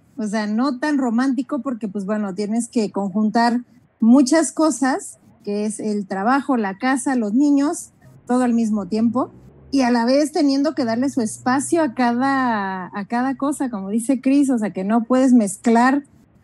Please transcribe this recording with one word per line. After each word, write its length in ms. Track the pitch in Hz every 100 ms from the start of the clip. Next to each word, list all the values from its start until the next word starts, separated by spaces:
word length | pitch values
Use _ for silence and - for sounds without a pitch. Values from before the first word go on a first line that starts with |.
| _ -
o 100 | 214
sea, 200 | 214 208
no 320 | 214 277 247
tan 180 | 302 285
romántico 640 | 254 226 269 254 247 294
porque, 260 | 269 233 208
pues, 180 | 202 190
bueno, 280 | 214 202
tienes 340 | 185 208 226 240
que 240 | 240 196
conjuntar 720 | 196 202 208 214 233 233 240 - _ _ -
muchas 520 | 220 269 262 320 320
cosas, 640 | - 311 220 262 359 - - _ _
que 220 | 202 202 214
es 140 | -
el 280 | 214 208 196
trabajo, 500 | 190 214 269 247 247
la 200 | 196 190
casa, 380 | 254 269 285 254
los 180 | 208
niños, 560 | 240 294 277 285 349 - _ - - -
todo 180 | 247
al 100 | 247
mismo 340 | 233 220 214 180
tiempo, 440 | 214 233 240 330 - - - -
y 100 | 277
a 100 | 247
la 140 | 240 233
vez 260 | 277 311
teniendo 420 | 359 285 277 294 302
que 100 | 233
darle 240 | 233 277
su 120 | 254
espacio 600 | 214 - 247 277 - 339
a 120 | 302
cada, 920 | 233 247 240 277 269 247 214 196 185 175
a 120 | 202 196
cada 280 | 233 269 254
cosa, 340 | 269 277 262
como 200 | 202 190
dice 300 | 226 233 269
Cris, 280 | 262 285 269
o 80 | 240
sea, 140 | 208
que 120 | 185
no 200 | 190 233
puedes 300 | 220 254 262
mezclar 680 | 247 202 - 233 233 254 285 - _ _ _